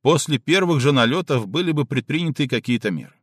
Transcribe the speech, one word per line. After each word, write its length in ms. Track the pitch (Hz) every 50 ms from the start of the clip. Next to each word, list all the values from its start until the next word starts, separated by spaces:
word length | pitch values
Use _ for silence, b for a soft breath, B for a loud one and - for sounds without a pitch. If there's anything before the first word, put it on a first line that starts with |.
после 380 | _ 139 165 151 - - 147 120
первых 420 | _ - 165 196 190 175 165 139
же 120 | 120 143
налетов 560 | 143 131 117 113 135 180 180 - 147 123 110 95
были 240 | 101 160 180 170
бы 120 | 156 147 139
предприняты 600 | - 143 131 113 _ 139 165 175 160 143 - 147
какие-то 440 | 127 - 117 - - 123 117 - 107
меры. 240 | 90 76 57 - _ _